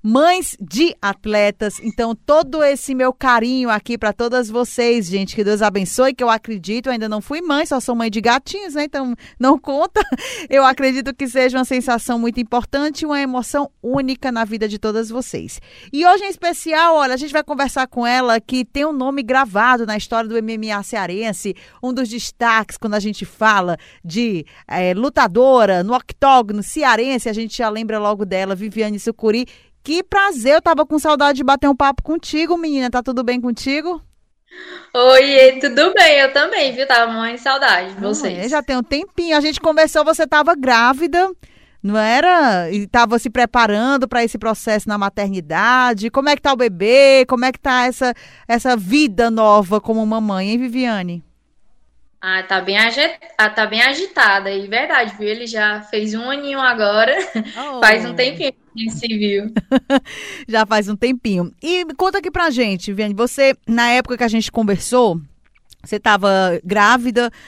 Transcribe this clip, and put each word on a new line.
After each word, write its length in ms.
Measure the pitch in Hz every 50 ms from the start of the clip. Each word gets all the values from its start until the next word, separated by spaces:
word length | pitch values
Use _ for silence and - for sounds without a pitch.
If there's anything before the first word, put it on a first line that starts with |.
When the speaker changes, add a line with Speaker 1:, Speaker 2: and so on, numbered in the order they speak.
Speaker 1:
mães 560 | - 214 226 277 311 349 359 370 311 - - -
de 360 | 190 139 170 247 330 339 - -
atletas. 800 | - 202 190 - - 214 214 208 208 208 202 - 220 208 - - 220
Então, 320 | 226 - - 233 226 226
todo 480 | - _ - 294 311 330 262 311 311 294
esse 320 | 277 285 - - - 262
meu 180 | 254 254 254 254
carinho 560 | - - 262 240 226 226 247 262 262 247 233
aqui 260 | 214 202 - - 233
para 160 | 220 226 208
todas 380 | 202 - 240 240 247 254 240 214
vocês, 580 | 220 240 247 - - 247 240 240 240 233 190
gente. 280 | 170 190 196 196 - -
Que 80 | 226 208
Deus 180 | 202 214 202
abençoe, 540 | 220 208 190 202 185 175 - - 254 269 254
que 80 | - 247
eu 80 | 233
acredito, 560 | 226 220 - 226 220 190 160 196 214 247 226
eu 60 | 262 247
ainda 140 | 226 220
não 140 | 214 214 214
fui 200 | - - 285 330
mãe, 220 | 359 320 285 285 330
só 160 | - 285 254
sou 140 | - - 240
mãe 160 | 233 233 226
de 100 | 202 226
gatinhos, 540 | 202 240 240 269 - - - 403 403 349 277
né? 120 | 302 294
Então, 280 | 294 - 277 269 247 233 - - - -
não 220 | - 247 269 311 262
conta. 420 | - 294 269 285 349 392 - 427 403 807 262 - 494
<laughs> 240 | 539 508 440 320 -
Eu 160 | 262 277 269
acredito 480 | 262 262 277 277 269 254 269 226 269 254
que 140 | - 277
seja 320 | 240 247 262 254 254 247 262
uma 60 | 254
sensação 520 | - 262 254 240 254 233 226 - - 240
muito 220 | 233 233 240 220 247
importante, 680 | 233 - 240 247 - - - 285 294 311 294 - 320
uma 160 | 302 294 277
emoção 480 | 277 262 254 254 233 - - 285 277 - - _ -
única 480 | 240 262 277 269 262 262 - - 262
na 140 | 233 226 226
vida 220 | 202 226 214 220
de 120 | 214 214 208
todas 300 | - 214 208 226 233 214
vocês. 500 | 226 262 247 - - 113 82 - - - - - - - - - -
E 140 | 285 339
hoje, 160 | 359 392 381 403
em 60 | 392
especial, 640 | - - 349 339 339 - - 320 311 311 339 339 320
olha, 180 | 302 285 254 254
a 40 |
gente 160 | 254 302 294 277
vai 100 | 302 294
conversar 420 | - 294 262 277 254 - 269 262
com 220 | 254 - 247 233
ela, 320 | 240 247 254 254 240 226 226
que 260 | - - 254 254 233
tem 200 | - - 277 294
um 80 | 320 302
nome 280 | 262 254 269 277 285
gravado 640 | 233 214 254 269 269 214 180 202 226 254 254 233 233
na 120 | 220 214
história 300 | 208 - - 240 226 226
do 100 | 214 226
M 160 | 226 220 220 226
M 180 | 220 220 220
A 100 | 208 202
cearense, 720 | 196 - 240 214 185 170 180 208 226 220 185 - - 202 175 - - - _ _ -
um 100 | 254 254
dos 140 | 254 254
destaques 720 | 208 233 233 - - - _ 240 233 226 220 202 - -
quando 160 | - - 214 208
a 60 | 208
gente 260 | 196 214 202 - 190
fala 520 | - - _ 214 220 208 196 180 175 165 - - - - _ -
de, 420 | 170 160 226 240 226 196 160 147 - _ - _
é, 260 | - - 180 180 180 180
lutadora 880 | 202 247 285 - 302 254 196 170 240 254 269 262 247 214 196 185 175 180
no 100 | 208 247
octógono 680 | 254 - - - - 277 269 262 254 220 202 208 208 196
cearense, 680 | - - 311 285 262 226 220 240 269 262 226 - 233
a 40 | 208
gente 240 | 220 233 214 -
já 120 | - 233 214
lembra 300 | 208 220 226 214 220 214
logo 260 | 208 208 214 196 208
dela, 300 | 180 190 185 190 190 196
Viviane 440 | 180 214 214 190 220 214 214 208 196
Sucuri. 460 | - 226 220 - 220 214 214 240 254 - - _ _ _ _ _ _
Que 200 | 269 320 359 381
prazer, 520 | - 415 392 392 403 339 247 214 262 294
eu 60 | 339
tava 240 | - 339 320 277 311
com 140 | - 311 294
saudade 380 | - 311 302 262 285 285 285
de 80 | 262 277
bater 240 | 262 277 277 - 285
um 60 | 277
papo 280 | - 285 277 262 - -
contigo, 540 | 294 320 330 - - 302 302 330 320 349
menina. 320 | 339 330 311 285 269 254 247
Tá 120 | 240 247
tudo 220 | 233 269 247 254 240
bem 160 | 240 247 247
contigo? 640 | 233 247 233 - - 269 277 302 302 349 349 311 - _ _ _ _ _ _ _ _ _ - - - - - - - _ -
Speaker 2:
Oi, 680 | 247 247 254 262 262 277 277 277 262 262 262 262 262
tudo 320 | 277 277 233 277 311 381 370
bem? 260 | 403 349 311 294 277
Eu 140 | 269 269 277
também, 400 | 285 302 370 453 370 285 262 233
viu? 120 | 247 269
Tava 240 | 269 254 233 233 233
morrendo 280 | 226 226 226 226 240
de 40 | 240
saudade 520 | - 277 269 277 277 240 190 180 185 190 196
de 80 | 196
Speaker 1:
Não 120 | 196 208 214
Speaker 2:
vocês. 240 | 208 285 190 180
Speaker 1:
é, 120 | 175 196 254
já 120 | 311 294
tem 140 | - - 262
um 80 | 254 226
tempinho. 540 | - 277 294 381 - _ - 339 330 311
A 20 | 294
gente 220 | 285 311 269 -
conversou, 420 | 311 320 302 311 311 302 - 311 294
você 240 | 311 320 339 320
tava 280 | 269 311 302 285 320 370
grávida, 760 | 285 254 254 240 226 233 247 269 262 339 302 302 349 370 381 359 - - _ _ _ _ _ _ _
não 160 | - 196 208
era? 720 | 220 214 220 240 277 330 359 359 339 294 240 196 180 175 165
E 160 | 190 208 202
tava 320 | 190 - 240 233 214 233
se 120 | 233 - 247
preparando 800 | - 247 240 233 - 247 226 208 208 208 240 269 277 262 262 -
pra 160 | 269 240 233
esse 120 | 226 -
processo 520 | 208 - 226 214 - - 226 214 208 - 214
na 80 | 208
maternidade. 1120 | 208 196 196 - 214 202 196 196 185 156 147 156 175 208 233 254 254 254 247 233 190 214 233
Como 180 | - 277 269
é 80 | 294 294
que 60 | -
tá 100 | - 285
o 60 | 269
bebê? 680 | 233 247 226 180 170 196 226 247 269 277 269 269 262 254
Como 200 | - 262 233 254
é 60 | 262 247
que 60 | -
tá 260 | - 277 247 254 247
essa, 280 | 254 247 - 262 247 233 - - - - - _
essa 300 | - 233 233 - 254 247
vida 560 | 220 185 180 247 302 302 240 185 202 233 233
nova 480 | 226 226 220 214 208 214 196 175 214 208
como 260 | - - 220 226 220
mamãe, 440 | 214 220 226 220 208 190 185 190 202
hein, 80 | 226
Viviane? 640 | 240 262 247 226 262 254 240 214 196 180 175 175 170 - _ _ _ _ _ _ _ _ _ _ _ _ _ _ _ _ _ _ _
Speaker 2:
Ah, 220 | 190 185 185 190
tá 180 | 185 - 196 185
bem 160 | 180 190 196
agi-, 400 | 208 226 233 226 269 302 339 - - - - -
ah, 120 | - 214 208
tá 180 | 208 226 214
bem 120 | 202 214 226
agitada, 720 | 247 269 277 320 392 392 - 285 240 208 196 196 196 196
e 160 | 196 196 196
verdade, 480 | 196 220 240 294 349 311 262 233 214 202 208
viu? 80 | 208
Ele 180 | 208 214 233 240
já 380 | 226 226 214 208 208 208 214 208
fez 320 | - 226 214 214 214 214
um 120 | 226 233 254
aninho 280 | 277 285 285 277 277 269
agora, 560 | 262 247 240 214 208 202 208 214 226 247 294 381 381 - -
<laughs> 160 | 226 214 - -
Speaker 1:
Oh. 240 | 226 277 294 269 247
Speaker 2:
faz 240 | 226 214 220 226 226
um 100 | 240 240
tempinho 360 | 247 247 269 311 - 311 269
que 60 | - _ _ _ _
a 40 | 226
gente 140 | 226 220 226
se 140 | - 240
viu. 460 | 233 220 208 208 202 202 202 208 220 220 214 - _ 262 254 - - 277
Speaker 1:
<laughs> 520 | 262 - - - - - - - - 285 -
Já 160 | 220 220 220
faz 240 | 202 226 214 202 202
um 60 | 214
tempinho. 580 | 196 240 254 254 247 - 220 190 180 175 - - _
E 240 | - 320 359 359 349 320 262
conta 220 | - 370 381 381
aqui 140 | 392 - 370
pra 180 | - 370 339 320
gente, 380 | 240 247 233 208 190 175 -
Viviane, 260 | 208 196 202 214 208 202
você, 420 | 196 233 254 - 277 269 269 - - _
na 240 | - 226 240 240 240
época 260 | 247 254 254 - 247
que 60 | - 247
a 40 |
gente 240 | 226 214 226 - -
conversou, 720 | - 226 220 202 202 180 - - 240 254 240 202 165 165 147 - _ _ _ _ _ _ _ _ - _ -
você 140 | - 214 214
tava 600 | - 220 208 196 196 196 190 190 190 185 170 - -
grávida, 640 | 180 208 214 202 214 247 247 240 247 202 240 240 226 - - -